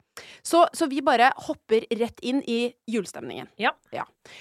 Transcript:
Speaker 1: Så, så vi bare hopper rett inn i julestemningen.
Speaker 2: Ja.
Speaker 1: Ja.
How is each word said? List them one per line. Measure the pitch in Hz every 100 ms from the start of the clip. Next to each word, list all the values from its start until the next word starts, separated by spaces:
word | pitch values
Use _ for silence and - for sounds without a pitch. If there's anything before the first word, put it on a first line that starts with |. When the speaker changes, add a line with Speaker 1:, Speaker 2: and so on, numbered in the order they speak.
| _ - - -
Speaker 1:
Så, | - 330 349
så | - 330
vi | 269
bare | 285 247 247
hopper | - - 302 _ 220 226
rett | 214 226 -
inn | 240 269
i | - 233 240 -
julestemningen. | - 226 175 - 131 110 127
Speaker 2:
Ja. | - 233 - _
Speaker 1:
Ja. | - - _ - -